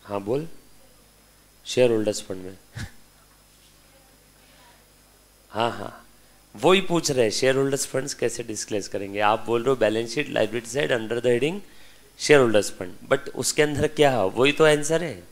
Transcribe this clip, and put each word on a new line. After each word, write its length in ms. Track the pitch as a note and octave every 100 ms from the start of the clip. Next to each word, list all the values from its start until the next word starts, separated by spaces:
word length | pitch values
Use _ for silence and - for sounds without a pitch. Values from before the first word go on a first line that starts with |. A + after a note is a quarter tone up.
हाँ 180 | - G2+
बोल, 260 | G2 C3+ D#3+ - - - - _ _ _ _ _ _ _ -
शेयर 260 | - B2
होल्डर्स 300 | A2 G#2 G2+
fund 160 | - F#2+
में। 200 | F#2 G2 _ -
<laughs> 120 | - - - _ _ _ _ _ _ _ _ _ _ _ _ _ _ _ - _ _ _ _ _ _ _ _
हाँ, 220 | G#2 A#2
हाँ, 320 | G#2+ - - - _ _ _ _ G#2
वही 260 | C#3 F#3+
पूछ 300 | F#3 E3+ -
रहे 120 | B2+
हैं, 80 | A2+
शेयर 240 | - C3 C3
होल्डर्स 320 | C#3 C3+ -
funds 260 | C3+ C#3
कैसे 300 | - B2 -
disclose 440 | A#2 G#2+ - G#2+ F#2+
करेंगे। 320 | G2+ G2 G2+
आप 200 | G#2 A2
बोल 220 | - A#2
रहे 60 | A#2
हो 60 | C3
बैलेंस 380 | G#2+ A2 A#2 D3
sheet, 140 | D3
liability 400 | A2+ A2 A2+ A#2
side, 220 | B2+ D3+
under 220 | B2+ A2
the 120 | A#2 B2
heading 340 | A#2+ C#3+ G3 - - - - - -
शेयर 200 | - D3
होल्डर्स 320 | B2 G#2 F#2+
फंड, 240 | - F#2 - -
but 200 | C3+ -
उसके 320 | - - -
अंदर 260 | D3+ C#3+ D3+
क्या 240 | - C#3+
है, 140 | B2+ F#2+
वही 260 | G2 C3+
तो 120 | C#3+
आंसर 400 | D#3 D3+ D3 E3
है। 200 | E3+ G2 F2+